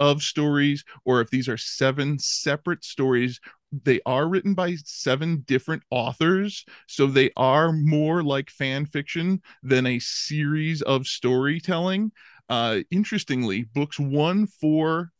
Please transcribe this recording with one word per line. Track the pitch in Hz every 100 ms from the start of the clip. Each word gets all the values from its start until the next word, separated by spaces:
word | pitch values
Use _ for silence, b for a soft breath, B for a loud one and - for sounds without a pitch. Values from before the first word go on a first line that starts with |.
of | 143 147
stories | - - 147 143 143 143 - B -
or | 123
if | 113
these | 131 127
are | 117
seven | - - 135 135 143 143
separate | - - - 143 - 170
stories. | - - 131 127 123 123 B B -
They | 143 - 120 -
are | 131 156
written | 190 196 185
by | 175 175
seven | 147 - - 131 160 165 123
different | 127 - - -
authors, | 127 117 127 160 190 202 - - B B
so | - 139
they | 135 135 -
are | 131 139 165
more | 156 151 151 151 170
like | 151 139 139
fan | - 135 135 147
fiction | 147 143 170 170 190 b b
than | 131 131 127
a | 120
series | - - - 151 147 151 156 160
of | - 131 131
storytelling. | - 123 127 135 165 175 170 180 190 214 - b b -
Uh, | 120 117 107 -
interestingly, | 180 208 208 - 131 117 98
books | 117 131 147 -
one, | 139 143 156 190 208
four, | - 156 156 160 160 170 _